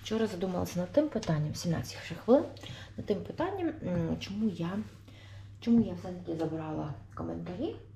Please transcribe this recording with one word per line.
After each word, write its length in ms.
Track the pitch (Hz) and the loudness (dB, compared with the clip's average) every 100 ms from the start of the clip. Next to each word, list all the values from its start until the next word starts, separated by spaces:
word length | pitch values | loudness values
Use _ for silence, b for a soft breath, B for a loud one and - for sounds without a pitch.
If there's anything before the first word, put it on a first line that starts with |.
Вчора 240 | - 220 220 | 0 2 2
задумалася 520 | 180 185 180 185 175 | 2 -2 0 0 0
над 120 | 180 | 4
тим 180 | - 302 | 4 4
питанням, 460 | 220 - 156 151 - | 2 2 2 2 0
сімнадцять 480 | 175 160 - - - | 0 0 0 -8 -10
ще 100 | 170 | -8
хвилин, 280 | - 262 339 - B B B - | 8 8 8 -6 B B B -10
над 80 | - | 0
тим 120 | 196 | 0
питанням, 540 | - - 330 392 339 - | 0 -2 -2 0 -2 -2
м, 340 | 226 175 165 165 | -2 0 0 -2
чому 300 | - 202 220 | -4 0 0
я, 300 | 170 170 196 214 - - B B B B B | 0 -2 -2 -6 -10 -20 B B B B B
чому 220 | - 233 | 4 6
я 120 | 202 | 6
все-таки 420 | 175 185 180 175 160 | 0 -6 -8 -4 -2
забрала 580 | 160 160 156 156 151 143 - - | 0 -2 -4 -4 -4 -6 -10 -8
коментарі 600 | - 170 170 180 320 - - | -6 -6 -6 -4 -4 -6 -14